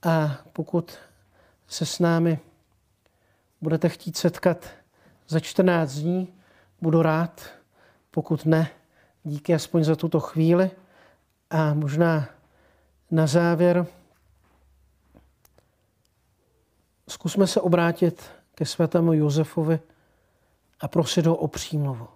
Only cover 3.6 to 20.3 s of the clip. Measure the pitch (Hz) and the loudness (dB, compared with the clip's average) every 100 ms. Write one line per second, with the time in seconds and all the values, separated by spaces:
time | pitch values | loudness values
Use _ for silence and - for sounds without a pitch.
3.6 | 156 156 170 - - - 175 - 185 170 | -4 0 -2 -2 -10 -2 -2 0 -2 -2
4.6 | - - _ _ _ _ _ 156 - - | -8 -20 _ _ _ _ _ -6 -4 2
5.6 | 185 175 156 135 156 180 185 - _ _ | 2 4 0 -4 -4 -2 -4 -12 _ _
6.6 | _ _ 160 160 165 156 170 - - - | _ _ 0 2 2 0 -2 -8 -20 -20
7.6 | _ _ _ _ _ - - 156 156 160 | _ _ _ _ _ -8 -4 -2 2 2
8.6 | 165 - _ _ _ _ 156 147 - 165 | 0 -6 _ _ _ _ -12 -10 -2 -2
9.6 | - 170 156 160 170 160 - 160 160 175 | 0 0 0 0 0 -2 -2 0 2 4
10.6 | 185 185 _ _ _ _ _ _ _ 156 | 2 -2 _ _ _ _ _ _ _ -2
11.6 | 156 151 147 147 170 160 135 - _ _ | 0 0 -2 0 2 2 -2 -10 _ _
12.6 | _ _ _ _ _ 160 160 156 170 170 | _ _ _ _ _ 0 2 4 2 4
13.6 | 175 175 175 - _ _ _ _ _ _ | 4 2 -2 -8 _ _ _ _ _ _
14.6 | _ _ _ _ _ - _ _ _ _ | _ _ _ _ _ -20 _ _ _ _
15.6 | _ _ _ _ _ _ _ _ _ _ | _ _ _ _ _ _ _ _ _ _
16.6 | _ _ _ _ _ - 170 202 190 - | _ _ _ _ _ -10 -6 0 2 2
17.6 | 185 175 170 170 175 165 - - _ _ | 2 2 2 2 0 -2 -16 -20 _ _
18.6 | 147 - 160 175 165 160 151 143 156 - | -8 -2 0 2 2 2 2 0 -2 -2
19.6 | 156 160 - _ _ _ _ | -2 -2 -4 _ _ _ _